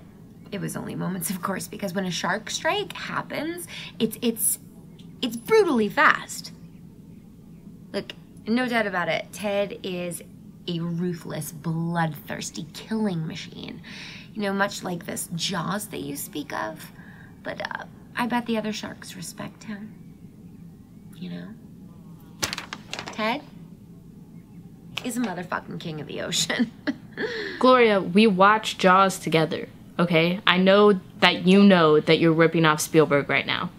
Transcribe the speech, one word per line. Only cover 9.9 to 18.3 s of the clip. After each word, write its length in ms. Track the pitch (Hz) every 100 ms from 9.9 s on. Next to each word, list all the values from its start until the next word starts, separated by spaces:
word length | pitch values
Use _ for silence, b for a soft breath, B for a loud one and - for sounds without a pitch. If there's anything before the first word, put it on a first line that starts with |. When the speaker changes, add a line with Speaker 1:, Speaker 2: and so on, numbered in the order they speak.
| 180 175 165 - - - - -
Speaker 1:
a 140 | 170
ruthless, 720 | 170 170 180 165 - 156 147
bloodthirsty 1120 | 151 165 165 170 170 160 151 - - - 208 160
killing 540 | - - 220 214 165 156
machine. 560 | - - - - - B B B B B
You 80 | 214
know, 140 | 202
much 280 | 196 202 -
like 220 | 185 175
this 240 | - - -
Jaws 540 | 165 165 185 160 208 -
that 120 | -
you 160 | 143 143
speak 380 | - 147 -
of. 280 | - - - - - B B B B
But, 180 | - -
uh, 240 | - - - - - -
I 100 |
bet 200 | 233